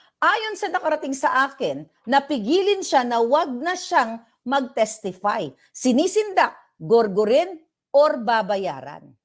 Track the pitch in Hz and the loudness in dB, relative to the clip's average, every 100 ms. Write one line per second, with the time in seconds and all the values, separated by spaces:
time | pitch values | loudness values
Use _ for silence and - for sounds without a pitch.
0 | _ _ 320 427 440 415 392 370 320 302 | _ _ 0 0 -4 -6 -4 -2 -2 -2
1 | 269 269 302 262 277 - 180 139 156 _ | -4 -2 0 2 0 -2 -4 -4 -10 _
2 | 220 277 277 277 202 359 392 392 339 285 | 0 0 0 -2 0 2 2 0 0 0
3 | 240 233 233 294 302 240 330 359 - 339 | 2 0 2 2 0 -4 -4 -6 -2 0
4 | 226 226 - _ 240 277 254 - 220 - | 0 -4 -16 _ -4 -2 -2 -2 -2 -4
5 | 190 180 202 226 147 - _ - 254 247 | -10 -6 -4 -4 -6 -12 _ -2 2 2
6 | 359 427 415 370 262 - _ _ 160 233 | 2 2 2 0 0 -2 _ _ 2 2
7 | 214 190 214 269 359 339 _ _ _ 277 | 4 0 2 2 0 -6 _ _ _ 4
8 | 302 285 220 226 196 202 180 135 131 156 | 4 2 -2 -2 0 -4 -4 -8 -12 -18
9 | 147 120 | -20 _